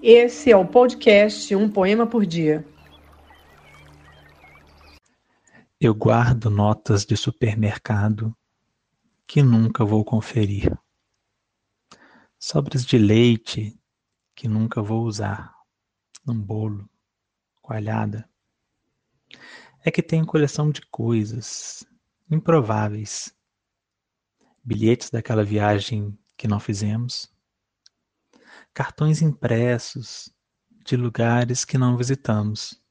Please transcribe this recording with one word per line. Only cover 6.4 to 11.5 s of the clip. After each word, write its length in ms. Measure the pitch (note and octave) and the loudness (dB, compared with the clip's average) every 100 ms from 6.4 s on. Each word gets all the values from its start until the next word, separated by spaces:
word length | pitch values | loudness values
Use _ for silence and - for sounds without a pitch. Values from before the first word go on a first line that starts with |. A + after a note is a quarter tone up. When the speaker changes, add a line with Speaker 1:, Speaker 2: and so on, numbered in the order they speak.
| A2 | 0
Speaker 2:
notas 560 | G2+ G#2 G#2+ - G#2 - | 0 2 0 0 -2 0
de 100 | G#2+ | -4
supermercado 1200 | - - A#2 G#2 G#2 - - G#2+ G#2 G#2+ A2 A2+ _ _ _ _ _ _ _ _ _ | -4 -4 -4 0 -2 -4 -4 -2 0 -2 -6 -8 _ _ _ _ _ _ _ _ _
que 160 | - | 2
nunca 400 | C#3 A2+ A2+ A2 | 4 4 2 0
vou 220 | G#2+ A2 | 2 2
conferir. 760 | G#2+ A2 - - G#2 G2+ G2 - _ _ _ _ _ _ _ | 0 -2 -2 -2 -2 0 -2 -4 _ _ _ _ _ _ _